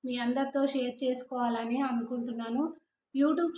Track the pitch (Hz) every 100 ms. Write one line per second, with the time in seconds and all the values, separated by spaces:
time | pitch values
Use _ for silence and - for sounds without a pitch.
0 | 254 247 240 254 277 277 269 269 247 -
1 | 262 247 - 254 240 226 226 254 262 233
2 | 233 247 240 233 226 247 320 - _ _
3 | _ 269 294 311 339